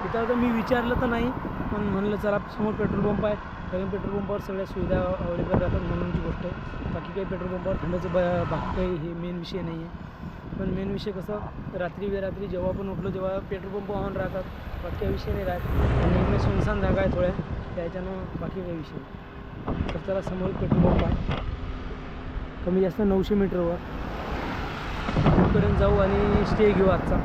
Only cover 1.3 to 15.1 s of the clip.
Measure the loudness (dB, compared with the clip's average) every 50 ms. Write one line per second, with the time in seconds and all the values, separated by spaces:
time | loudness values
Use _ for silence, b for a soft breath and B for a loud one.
1.3 | -2 -2 -4 -6 -4 -4 -4 -2 -2 -2 0 0 0 0 0 0 0 0 0 0
2.3 | 0 0 -2 -4 -4 -2 0 0 0 2 0 0 2 2 2 2 2 2 2 0
3.3 | 0 -2 -6 -10 -10 -10 -8 -6 -4 -4 -2 -2 -4 -4 -4 -2 -2 -2 -2 -2
4.3 | -4 -4 -4 -4 -4 -4 -4 -4 -4 -4 0 2 2 2 2 0 0 -2 -2 -2
5.3 | -2 -2 0 2 2 2 2 2 0 0 0 0 -2 -2 -2 -2 -2 -2 -2 -2
6.3 | -4 -4 -4 -6 -6 -6 -8 -8 -8 -6 -6 -4 -4 -4 -6 -6 -6 -6 -4 -4
7.3 | -4 -4 -4 -4 -4 -4 -2 -2 -2 -2 -2 -2 -2 -2 -2 0 2 2 2 2
8.3 | 2 0 0 0 -2 -2 -2 -2 -2 0 0 0 0 -2 -4 -6 -6 -6 -6 -6
9.3 | -6 -6 -6 -6 -6 -4 -4 -4 -6 -6 -8 -10 -10 -12 -12 -12 -12 -12 -12 -12
10.3 | -12 -12 -10 -8 -6 -4 -2 -2 -2 -2 -2 -2 -4 -4 -4 -4 -6 -6 -6 -6
11.3 | -6 -6 -6 -8 -10 -10 -10 -8 -4 -4 -4 -4 -4 -4 -4 -2 -2 -2 -2 -4
12.3 | -4 -4 -6 -4 -2 0 0 0 0 -2 -2 -4 -4 -2 -2 -2 -2 -2 -2 -2
13.3 | -2 -2 -4 -4 -6 -6 -6 -6 -6 -6 -4 -4 -2 -2 -2 -2 -2 -2 -4 -2
14.3 | -2 -4 -6 -6 -8 -10 -8 -8 -8 -6 -6 -6 -4 -2 0 0